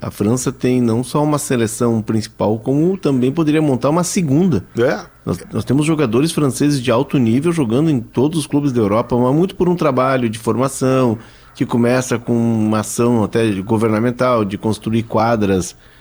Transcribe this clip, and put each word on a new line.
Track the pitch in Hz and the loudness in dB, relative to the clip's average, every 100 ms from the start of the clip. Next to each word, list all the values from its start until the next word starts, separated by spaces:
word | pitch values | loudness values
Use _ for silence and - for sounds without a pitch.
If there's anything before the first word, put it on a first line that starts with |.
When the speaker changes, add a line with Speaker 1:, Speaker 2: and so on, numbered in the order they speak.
Speaker 1:
a | 107 | -10
França | - 101 123 143 | -2 0 0 -2
tem | 127 127 127 | -2 0 2
não | 120 113 | 2 0
só | 127 151 | -2 -2
uma | 151 147 | 0 -2
seleção | - 127 110 - 120 113 | -2 -2 -2 0 0 0
principal, | 104 110 104 - 101 113 | 0 -4 -4 -4 -2 0
como | 131 143 170 190 | -2 0 0 0
também | 147 131 127 | 0 0 0
poderia | 151 151 156 | 0 0 2
montar | 151 123 135 | 2 0 0
uma | 165 | 0
segunda. | 170 - 160 143 190 110 - - | 0 -2 0 2 2 0 -2 0
Speaker 2:
É. | 123 107 - - 110 | 0 0 -8 -12 -6
Speaker 1:
Nós, | 90 - | -6 -6
nós | 110 | -8
temos | 110 135 151 | 0 0 2
jogadores | 156 131 117 160 | 0 2 2 0
franceses | 165 143 113 143 143 | 0 -2 0 0 0
de | 120 | 0
alto | 113 139 147 | 0 0 0
nível | 113 123 170 | 2 2 0
jogando | 165 117 120 165 | 0 0 0 2
em | 135 | 0
todos | 110 - 147 160 | -2 0 0 0
os | - | -2
clubes | 147 143 | -2 0
da | 120 | 0
Europa, | 101 107 117 120 | 2 0 0 0
mas | 123 | 2
muito | 147 190 - | 2 0 0
por | 175 | 0
um | 175 | 2
trabalho | 156 127 131 135 117 | 0 0 0 0 -2
de | 110 | -2
formação, | 117 110 135 - 131 131 123 110 - - - - | -2 0 -2 0 0 2 2 0 -8 -20 -16 -6
que | 127 | -2
começa | 120 117 127 123 117 | 0 2 2 0 -4
com | 120 | -2
uma | 120 117 113 107 107 | 0 2 0 0 0
ação | 101 - 120 117 | -2 0 2 2
até | 101 117 113 98 | 2 2 0 0
governamental, | 101 110 110 107 123 120 127 120 | 0 0 2 2 0 0 0 2
de | 101 101 | 0 -2
construir | 113 101 110 113 | -4 -4 -2 -2
quadras | 113 110 117 117 101 95 85 - - - | 0 0 0 2 2 0 -2 -10 -20 -20